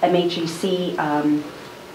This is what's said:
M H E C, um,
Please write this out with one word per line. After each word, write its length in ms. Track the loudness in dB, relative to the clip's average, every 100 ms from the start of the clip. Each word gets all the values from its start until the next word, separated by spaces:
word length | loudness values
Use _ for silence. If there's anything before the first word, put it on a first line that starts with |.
M 140 | 4 4
H 220 | 2 0
E 80 | -4
C, 500 | -2 0 0 0 -2
um, 460 | 0 2 2 2 0 -12 -16 -16 -16